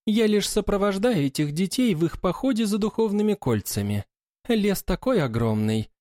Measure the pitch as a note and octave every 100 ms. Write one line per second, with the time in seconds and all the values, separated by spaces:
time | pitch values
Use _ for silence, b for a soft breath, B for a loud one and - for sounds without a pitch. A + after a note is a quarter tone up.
0 | - G#3+ A3 G#3 - G#3+ G3+ G3+ G3+ F#3+
1 | B3 F#3 C#3 - D3 D3+ F#3+ - B3 D#3
2 | E3 - F#3 - C4+ A3+ G#3+ G#3 G#3 -
3 | A3 G#3 G#3+ G3+ C3 G#2+ - G#2+ G2+ G#2
4 | - _ _ _ - A3+ G3+ F#3+ - F3+
5 | C4 A#3 C3+ A2 A2+ G#2+ G#2+ A2 G#2+ _